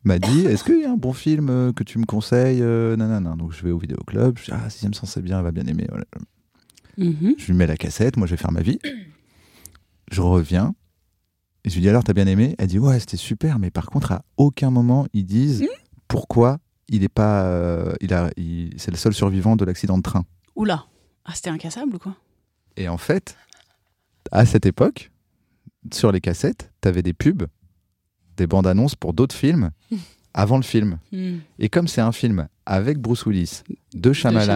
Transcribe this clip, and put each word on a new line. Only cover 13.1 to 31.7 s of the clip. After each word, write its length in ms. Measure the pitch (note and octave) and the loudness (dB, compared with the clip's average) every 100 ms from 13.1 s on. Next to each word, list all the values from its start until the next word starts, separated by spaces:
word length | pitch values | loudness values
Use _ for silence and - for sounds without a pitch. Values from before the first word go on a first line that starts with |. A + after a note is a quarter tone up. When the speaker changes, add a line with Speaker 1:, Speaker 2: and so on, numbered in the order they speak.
| F2+ | -10
Speaker 1:
super, 420 | - A2 D#3+ B2+ | -6 -4 -2 0
mais 120 | F2+ | -2
par 160 | E2+ D#2+ | -4 -4
contre, 260 | C#3+ - | -4 -2
à 120 | F2+ - - | -4 -4 2
aucun 340 | C#3+ - C3+ | 2 4 0
moment, 360 | B2+ A#2+ C3 D3+ | 2 4 2 0
ils 120 | G#2+ | -4
disent 380 | F#2+ G#2+ C#3+ B2 | 0 0 0 0
Speaker 2:
Mhm. 60 | D#4+ C5 _ - _ | -2 -4 _ -20 _
Speaker 1:
pourquoi 500 | - - A#2+ A#2+ C#3+ _ _ - | -4 0 4 4 2 _ _ -4
il 160 | G#2+ | 0
est 40 | F#2+ | 0
pas, 360 | - G#2+ G2+ | 2 2 2
euh, 500 | F#2 F2+ F2 E2+ F2 - | 0 0 -2 -2 -4 -6
il 120 | F#2 | -2
a, 180 | F2+ E2+ - | 0 0 -4
il, 380 | E2+ E2+ E2+ - | -8 -8 -10 -8
c'est 140 | - | -8
le 60 | F2 | 0
seul 180 | A2+ | 0
survivant 420 | G#2 G2 F#2+ G2 A2+ | 2 0 2 2 2
de 80 | |
l'accident 320 | F#2 F2+ F#2+ F#2 | 0 -2 0 0
de 60 | |
train. » 220 | - F#2+ F2 _ _ - | 0 -2 -4 _ _ -4
Speaker 2:
Oula. 280 | G#3+ D#3+ - _ _ _ | -2 -2 -6 _ _ _
Ah, 80 | - | -16
c'était 160 | E3 F3+ | -12 -8
incassable 440 | D#3+ E3 A#3 C#4+ | -8 -10 -8 -6
ou 40 | F3+ | -6
quoi ? 160 | F#3+ F#3+ _ _ _ _ _ - | -12 -14 _ _ _ _ _ -8
Speaker 1:
Et 120 | F2+ | -6
en 100 | F2 | -6
fait, 380 | - F#3 - - _ _ _ _ _ _ _ _ - | -2 -2 -4 -20 _ _ _ _ _ _ _ _ -2
à 120 | G2 | 4
cette 220 | A2+ A2 G2 | 6 6 2
époque, 440 | - B2 - - _ _ _ _ _ - _ G#2 | 2 0 0 -20 _ _ _ _ _ -20 _ -12
sur 160 | - A2 | 0 2
les 100 | F#2+ | 2
cassettes, 520 | F#2+ E2+ D3 - - _ | -2 -2 -2 -4 -14 _
t'avais 220 | G2 F2+ | 0 0
des 100 | F2 | -2
pubs, 320 | E2+ - F#3 D#2+ _ _ _ _ _ _ _ _ - | 0 0 0 -6 _ _ _ _ _ _ _ _ -4
des 100 | F2 | 2
bandes 200 | F#2+ F#2 | 2 4
annonces 300 | F#2+ C#3 - | 2 0 -2
pour 160 | D#2+ | -6
d'autres 220 | D#2+ C3 | 0 -2
films 360 | - C#3 E3 F2 - _ | 0 0 0 -2 -6 _
Speaker 2:
<laughs> 440 | G#3+ E3 _ _ | -12 -12 _ _
Speaker 1:
avant 220 | - G2+ C3 | -2 2 2
le 60 | |
film. 340 | C3 A2+ G#2+ E2 _ | 2 0 0 -4 _
Speaker 2:
Hmm. 240 | F#3 F#3 F3 D#3 - | -8 -8 -8 -12 -6
Speaker 1:
Et 100 | |
comme 180 | A2 | -2